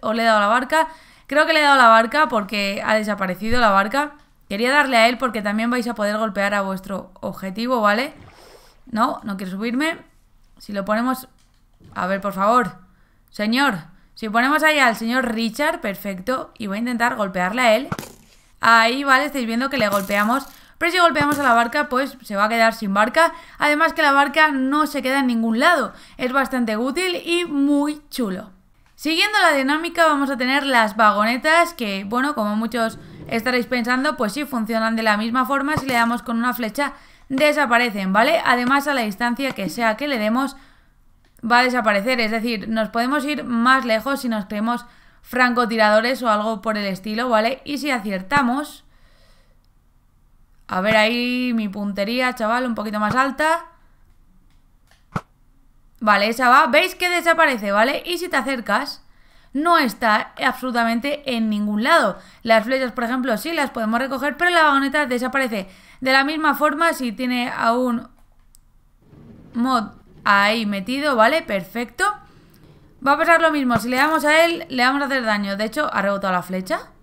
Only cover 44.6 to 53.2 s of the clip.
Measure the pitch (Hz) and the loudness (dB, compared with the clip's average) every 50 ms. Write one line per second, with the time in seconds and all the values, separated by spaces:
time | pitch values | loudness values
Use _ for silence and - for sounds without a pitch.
44.6 | 214 233 240 240 - - - _ _ - _ _ - - - 247 254 247 240 240 | -4 -4 -4 -6 -8 -12 -20 _ _ -20 _ _ -18 -6 -2 0 2 2 2 0
45.6 | 247 214 233 220 214 214 214 214 220 240 262 220 240 233 214 208 214 220 226 214 | 0 0 2 2 4 4 4 4 2 2 -2 -2 0 0 0 0 0 -2 -4 -4
46.6 | 220 226 214 208 208 196 190 185 190 220 214 220 247 254 233 214 214 233 269 262 | -4 -4 -4 -4 -4 -4 -6 -6 -8 -8 -6 -4 -2 2 2 2 2 2 -2 -4
47.6 | - - 285 262 262 294 269 240 196 214 196 185 185 - 285 285 269 240 247 277 | -6 -8 -8 -6 -4 -4 -4 -2 -4 -4 -6 -6 -4 0 0 2 2 2 0 -2
48.6 | 302 - - - - _ _ _ - - _ _ _ _ - _ _ _ _ _ | -6 -8 -12 -18 -20 _ _ _ -20 -20 _ _ _ _ -20 _ _ _ _ _
49.6 | _ _ _ _ _ _ _ _ _ _ _ _ _ _ _ _ _ _ _ _ | _ _ _ _ _ _ _ _ _ _ _ _ _ _ _ _ _ _ _ _
50.6 | _ - - 185 185 214 220 214 214 220 240 240 240 247 247 247 254 247 240 226 | _ -6 -4 -2 0 2 2 4 2 2 0 -2 -2 -4 -4 -4 -2 -2 -2 -4
51.6 | 214 202 185 202 202 202 196 196 202 208 240 254 254 247 247 254 226 214 226 247 | -4 -4 -6 -6 -8 -6 -4 -4 -4 -4 -2 -2 -2 -2 -4 -4 -2 -2 -2 -2
52.6 | 254 254 226 214 208 220 208 214 214 208 214 254 | -2 -4 -4 -6 -6 -6 -4 -4 -4 -2 0 0